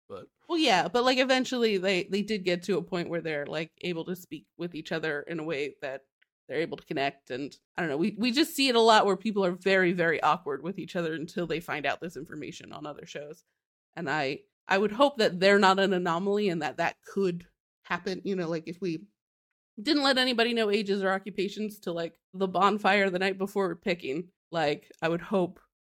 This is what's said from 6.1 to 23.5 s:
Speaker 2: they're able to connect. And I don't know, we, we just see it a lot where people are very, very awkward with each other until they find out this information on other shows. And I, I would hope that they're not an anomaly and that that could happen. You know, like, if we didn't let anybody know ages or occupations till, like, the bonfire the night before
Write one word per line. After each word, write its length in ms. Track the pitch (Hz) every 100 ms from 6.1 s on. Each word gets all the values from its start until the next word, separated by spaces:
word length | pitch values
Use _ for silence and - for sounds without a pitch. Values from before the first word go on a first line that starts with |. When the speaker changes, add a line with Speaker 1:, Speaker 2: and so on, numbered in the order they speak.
| _ _ _ -
Speaker 2:
they're 120 | 135
able 160 | 160 139
to 80 | -
connect. 440 | 156 139 - -
And 240 | 127 143 - _ -
I 60 |
don't 80 | 165
know, 80 | 143
we, 160 | 202 202
we 120 | 247
just 240 | 247 320 -
see 120 | 269
it 80 | 233
a 40 |
lot 240 | 226 214
where 120 | 202 190
people 280 | 220 202
are 80 | 185
very, 400 | 180 196 190 180
very 300 | 180 165 151
awkward 400 | 156 165 143 139
with 160 | 160 190
each 180 | 156 180
other 160 | 165
until 320 | 156 170 - 165
they 140 | 160
find 240 | - 147
out 160 | 139 -
this 160 | 170 131
information 560 | - 151 - - -
on 140 | - 147
other 180 | 143 165
shows. 380 | 147 147 165 _ _ _ _ _
And 140 | 165 156
I, 320 | 151 135 147 - _ -
I 100 | 190
would 140 | 208
hope 260 | 214 285 294
that 200 | 185 175
they're 180 | 190 202
not 200 | 190 190
an 140 | 196
anomaly 560 | 180 180 170 196 208 202
and 120 | 165
that 140 | 147 127
that 180 | 170 -
could 440 | - 196 190 175 - _ _ _
happen. 400 | - 175 196 180
You 120 | 190 185
know, 120 | 160
like, 160 | 165 165
if 120 | 170
we 240 | 190 156 - _ _ _ _ _ _ -
didn't 220 | 214 294
let 140 | 277 262
anybody 360 | 254 233 233
know 160 | 233 214
ages 320 | 208 196 202
or 80 | 190
occupations 680 | 190 202 185 185 202 214 208
till, 140 | 190
like, 240 | 170 165 - _
the 140 | 185 190
bonfire 640 | 175 202 214 202 202 196
the 80 | 180
night 200 | 196 190
before 360 | 190